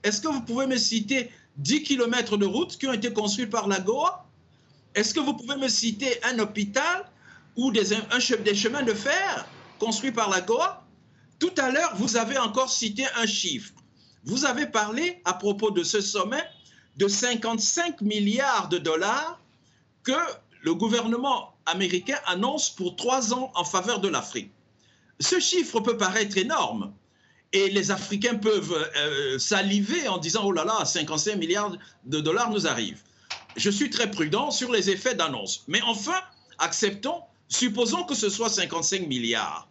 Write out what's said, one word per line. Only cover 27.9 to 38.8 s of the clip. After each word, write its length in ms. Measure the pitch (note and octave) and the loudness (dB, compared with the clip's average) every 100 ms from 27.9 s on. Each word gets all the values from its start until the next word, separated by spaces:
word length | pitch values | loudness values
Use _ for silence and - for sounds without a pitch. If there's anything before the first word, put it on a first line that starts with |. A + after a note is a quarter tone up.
Africains 440 | F#3+ - G3+ A#3+ A#3 | -2 -2 0 0 2
peuvent, 540 | G#3+ G#3 D#3 E3 D#3+ C#3+ | 2 2 2 -2 -2 0
euh, 400 | D3 C#3 C#3 C3 | 0 0 -2 -2
saliver 720 | - G3 G3 G3+ G3+ E4+ C#4 | 0 2 4 2 2 0 -2
en 100 | F#3 | -4
disant : « 240 | E3 G#3+ G3+ | -2 0 0
Oh 60 | |
là 140 | F3 E3+ | 0 0
là, 200 | A3 C#3+ | 0 0
cinquante-cinq 500 | F3+ D3+ D#3 G#3 G3+ | -2 -2 -2 -2 -2
milliards 420 | E3 G3 G#3 F3 - _ | 0 0 0 -6 -16 _
de 160 | B2+ D3+ | -6 -2
dollars 300 | D3+ E3 A#3 | 0 0 2
nous 160 | G#3 D#3+ | 0 0
arrivent. » 380 | A#2+ G2+ D2+ _ _ _ - - - | -2 -4 -8 _ _ _ -12 -12 -2
Je 140 | G#3 | 0
suis 220 | G3+ C#4+ | 2 0
très 180 | - A3 | 0 -2
prudent 400 | G3+ D#3 G3 D4 | 0 0 0 0
sur 220 | - B3+ | -2 0
les 180 | A3+ F#3+ | 0 2
effets 240 | F#3+ B3 | 0 0
d'annonce. 500 | G#3+ D#3+ B2+ F#2+ - - | 0 -2 -2 -6 -8 -2
Mais 140 | F#3+ A#3+ | -2 0
enfin, 340 | G#3+ D4 F#4 F#4 _ _ - | -4 -2 -2 -4 _ _ -4
acceptons, 640 | E3 - G3+ G3+ C4 E4+ - _ _ | -2 2 0 0 -4 -6 -8 _ _
supposons 580 | - B3 G#3 A#3 E4 F4 | 0 0 2 0 0 -2
que 100 | C4+ | -2
ce 140 | G#3 | -2
soit 200 | G3+ A3+ | 0 -2
cinquante-cinq 580 | G#3 E3+ E3+ | 0 -2 -2